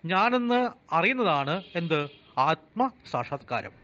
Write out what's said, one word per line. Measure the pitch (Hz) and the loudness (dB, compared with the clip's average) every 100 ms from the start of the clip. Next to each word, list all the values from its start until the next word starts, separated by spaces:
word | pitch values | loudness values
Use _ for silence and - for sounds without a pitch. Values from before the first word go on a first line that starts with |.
ഞാനെന്ന് | 160 185 226 247 240 240 247 - _ | -2 2 2 2 2 2 0 -4 _
അറിയുന്നതാണ് | 160 185 254 214 147 139 175 180 | 0 2 2 2 0 0 -4 -4
എന്ത്? | 175 170 156 147 - - - | -6 -2 -2 -2 -10 -10 0
ആത്മസാക്ഷാത്കാരം. | 139 160 - - 254 - - 135 120 143 - 120 87 - | 0 0 -4 -4 -4 -4 -8 -6 -6 -8 -6 -6 -6 -16